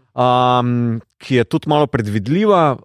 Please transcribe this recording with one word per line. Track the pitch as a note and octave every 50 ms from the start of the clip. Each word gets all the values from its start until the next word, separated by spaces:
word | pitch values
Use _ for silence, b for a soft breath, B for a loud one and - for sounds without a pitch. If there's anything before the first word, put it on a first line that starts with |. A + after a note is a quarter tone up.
| b b b
um, | B2 B2 B2+ B2 B2 B2 B2 B2 B2 A#2+ B2 A#2+ A#2+ A#2+ A#2 A2+ A2+ - _ _
ki | _ - - C3+
je | A#2+ A2+
tudi | - - D3+ -
malo | D3+ D3 D3+ D3+
predvidljiva, | C3 - A#2+ G#2 G#2 G2+ A2 F#2+ B2 D#3 G3 A3 G#3 G3+ F3 D#3+ C#3+ B2 -